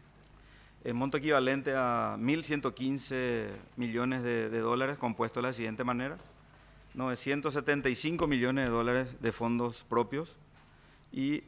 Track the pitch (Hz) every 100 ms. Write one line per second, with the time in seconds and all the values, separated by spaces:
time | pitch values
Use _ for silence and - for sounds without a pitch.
0 | - - - - - - - - 123 120
1 | 135 143 151 143 131 139 139 135 123 117
2 | 110 107 120 160 151 147 135 113 131 139
3 | - 131 123 117 104 101 92 - 120 113
4 | 127 131 120 117 110 113 113 123 135 143
5 | 123 107 117 127 123 120 110 110 123 123
6 | 135 165 - - - - - - - 131
7 | 131 120 139 143 151 139 127 143 131 120
8 | 156 165 165 131 123 135 127 117 117 123
9 | 127 123 113 - 117 120 120 113 - 120
10 | 110 139 165 - - - - - - -
11 | - 135 139 147